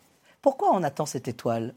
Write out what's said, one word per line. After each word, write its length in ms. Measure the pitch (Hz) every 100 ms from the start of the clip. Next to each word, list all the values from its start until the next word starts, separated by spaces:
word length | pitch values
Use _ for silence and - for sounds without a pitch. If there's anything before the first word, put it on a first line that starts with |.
| _ _ _ _
Pourquoi 280 | 277 269 403 208
on 80 |
attend 240 | 151 - 151
cette 200 | 135 127
étoile ? 460 | 117 123 117 113